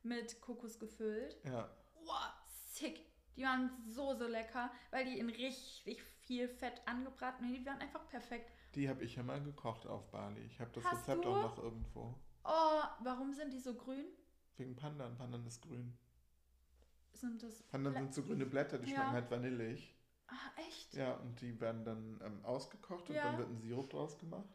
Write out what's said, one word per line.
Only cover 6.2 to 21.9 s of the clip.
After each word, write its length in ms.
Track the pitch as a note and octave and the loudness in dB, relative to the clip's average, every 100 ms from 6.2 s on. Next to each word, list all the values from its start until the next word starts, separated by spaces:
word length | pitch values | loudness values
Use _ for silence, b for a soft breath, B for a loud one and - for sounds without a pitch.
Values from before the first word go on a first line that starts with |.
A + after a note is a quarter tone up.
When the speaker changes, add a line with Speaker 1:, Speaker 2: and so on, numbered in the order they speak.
| - B3 B3 | -2 2 2
Speaker 1:
Fett 320 | B3 B3 A#3+ - | 2 -4 -2 0
angebraten, 600 | A#3+ C4 C4 B3+ B3+ B3 | 0 -2 -2 -4 0 -2
nee, 120 | B3+ | -2
die 80 | B3+ | -2
waren 140 | C4+ | -2
einfach 260 | C#4 D#4 D#4 | -4 -6 -6
perfekt. 420 | B3+ - A#3 - B B | -8 -4 -6 -6 B B
Speaker 2:
Die 140 | C#3+ C#3 | 2 4
hab 120 | C3 | 4
ich 120 | A#2 B2+ | 0 -2
ja 60 | |
mal 200 | B2 C#3 | 0 0
gekocht 440 | C#3+ C#3+ A#2 A2+ - | -2 -2 -2 -2 -2
auf 240 | G#2 G#2 | -4 -4
Bali. 300 | G#2 G2+ G#2 A2+ | -4 -4 -4 -8
Ich 120 | - | -6
hab 140 | A#2 | -6
das 120 | A#2 | 0
Speaker 1:
Hast 180 | G#3 F4 | 2 2
Speaker 2:
Rezept 220 | - E4+ | 4 4
Speaker 1:
du? 40 | F4 | 6
Speaker 2:
auch 120 | G4 | 6
noch 160 | - - | 4 2
irgendwo. 520 | A2+ A2+ - A2+ A#2 B2 - - | -4 -2 -4 -4 -6 -6 -10 -6
Speaker 1:
Oh, 380 | - D#4+ D#4+ D#4 D4 - | 4 10 10 10 4 0
warum 320 | B3 B3 C4+ | 0 2 0
sind 180 | C#4 D4 | 0 -2
die 80 | C4 | -2
so 140 | B3+ | -2
grün? 320 | A3+ B3+ C4+ E4 - - - - - | -4 -4 -4 -4 -10 -20 -20 -20 -8
Speaker 2:
Wegen 180 | B2+ | -6
Pandan. 420 | B2 D3 D3 B2 A#2+ | -2 -4 -2 -4 -4
Pandan 300 | B2 A#2+ A#2 | -4 -4 -4
ist 140 | A#2 | -8
grün. 340 | E3 B2 B2 A#2+ - - - - _ - _ - - - - | -8 -6 -6 -8 -16 -20 -20 -20 _ -20 _ -20 -20 -20 -20
Speaker 1:
Sind 300 | - B3 A3+ | -6 -4 -4
das 200 | A#3 G#3+ | -8 -12
Speaker 2:
Pandan 300 | - C3+ C#3 | -4 0 2
Speaker 1:
Blä- 40 | C3 | 2
Speaker 2:
sind 140 | C3+ | 0
so 80 | D3 | 0
grüne 240 | D3 F3+ C3 | 2 2 4
Blätter, 320 | C3+ D3 C#3 | 4 4 2
die 120 | B3+ | 2
Speaker 1:
Ja. 60 | C#4 | 4
Speaker 2:
schmecken 160 | C4+ | 4
halt 180 | B2 A#2+ | 4 4
vanillig. 640 | A#2+ B2+ B2 A2+ C#3 - - - _ - | 2 2 2 0 -2 -8 -20 -20 _ -12
Speaker 1:
Ah, 60 | B3+ C4+ - E4 | -8 -8 -8 -8
echt? 260 | - - | -10 -8
Speaker 2:
Ja, 200 | - C3 | -2 0
und 260 | B2+ B2 A#2+ | 0 -4 -6
die 180 | A#2+ A2+ | -6 0
werden 240 | A2+ A2+ | 0 2
dann, 360 | A2+ | -2